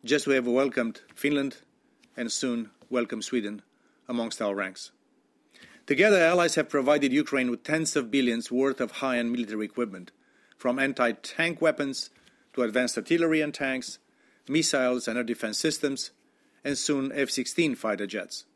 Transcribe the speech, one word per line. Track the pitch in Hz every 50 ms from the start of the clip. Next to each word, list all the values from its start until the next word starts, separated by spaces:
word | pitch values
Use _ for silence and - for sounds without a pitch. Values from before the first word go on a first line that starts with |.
| -
just | 117 143 143 -
we | 147 135
have | 131 120
welcomed | 123 120 131 139 135 120 131 117 113 107 - - - -
Finland | - - 143 147 143 139 139 - - _ _ _ _ _ _ _ _ _ _ _
and | 127 120 113
soon | - - - 127 120 117 113 101 _ _ - _
welcome | 127 123 117 - 120 110
Sweden | 101 - - 120 101 104 107 101 _ _ _ _ _ _ _ _ _
amongst | - 120 117 113 110 - -
our | 110 101 98
ranks. | 101 98 92 92 - - - _ _ _ _ _ _ _ _ _ _ _ _ _ - - - - - _
Together, | - 139 131 196 214 208
allies | 185 165 160 175 180 170 165 -
have | 160 147 -
provided | - 143 127 139 151 147 143 135
Ukraine | 127 147 151 - 139 135 127 123
with | 117 - _
tens | - 151 160 160 - -
of | 147 123 113
billions | 117 139 131 123 113 117 113 -
worth | 123 127 135 139 131 -
of | 127 110
high-end | - - 139 135 127 120 117 117
military | 120 123 117 104 110 107 107
equipment, | 101 - - 120 107 95 92 90 - _ _ _ _ _ _ _ _ _
from | _ - 127 123 135
anti-tank | 135 139 127 - 123 117 104 - - - - - 165 170 165 -
weapons | 165 160 151 - 143 139 131 - - - _ _ _ _ _ _ _ _ -
to | 131 123
advanced | 113 104 127 127 120 -
artillery | 123 - - 165 165 170 165 160 156
and | 151 151 147
tanks, | - 143 135 131 127 123 - - - _ _ _ _ _ _ _ _ _
missiles | - 139 165 156 - - 139 127 123 127 123 -
and | 120 113
air | 123 120
defense | 113 117 - - 107 104
systems, | - - 160 147 - - 139 139 - - - _ _ _ _ _ _ _ _ _ _ -
and | 143 143
soon | - - - 147 139 135 139 135
F | 143 139 -
sixteen | - 135 123 - - - 170 151 120
fighter | - - 110 104 98 104
jets. | 95 - 104 87 - - - - _ _